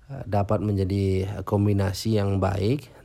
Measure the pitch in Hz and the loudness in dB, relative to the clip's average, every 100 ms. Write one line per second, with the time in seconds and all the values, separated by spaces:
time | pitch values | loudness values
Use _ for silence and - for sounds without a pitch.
0 | - 135 98 101 101 104 104 101 92 98 | -16 -12 -4 -2 0 0 0 0 0 0
1 | 98 95 95 101 98 104 104 101 98 95 | 2 0 -2 -6 -2 2 4 2 0 -2
2 | 113 107 98 98 95 98 101 147 - - | 0 0 2 0 0 0 0 0 -4 -20